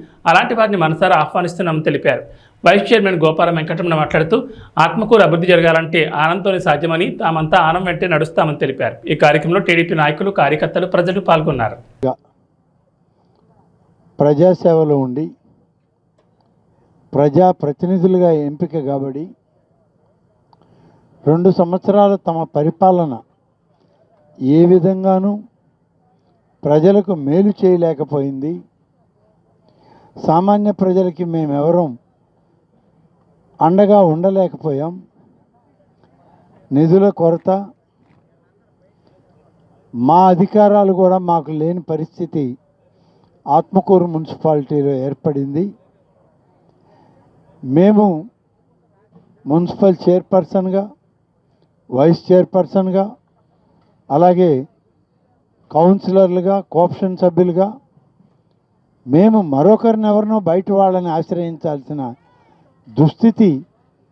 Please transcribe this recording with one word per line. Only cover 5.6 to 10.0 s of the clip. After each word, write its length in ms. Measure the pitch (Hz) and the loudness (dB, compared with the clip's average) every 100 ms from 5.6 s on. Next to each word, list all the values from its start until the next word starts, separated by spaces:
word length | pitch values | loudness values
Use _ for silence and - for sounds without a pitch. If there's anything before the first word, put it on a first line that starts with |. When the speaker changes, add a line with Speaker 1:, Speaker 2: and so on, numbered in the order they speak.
| 165 160 160 170 151 139 | 4 2 0 -2 -2 0
Speaker 1:
ఆనందంతోనే 440 | 156 180 196 185 | -2 0 -2 -2
సాధ్యమని, 520 | 175 147 165 160 214 | 0 0 0 -2 -4
తామంతా 460 | - 190 160 156 185 | -4 -4 -2 0 2
ఆనం 260 | 160 175 | 2 0
వెంటే 240 | 185 160 185 | -2 -4 -2
నడుస్తామని 500 | 156 156 - 160 139 | -2 -2 -2 -2 -2
తెలిపారు. 500 | 143 131 117 - - | -4 -4 -6 -6 -6
ఈ 80 | 156 | 2
కార్యక్రమంలో 440 | 156 156 160 180 | 2 2 0 -2
టీడీపీ 340 | 180 170 165 | 0 0 0
నాయకులు, 380 | 165 | 0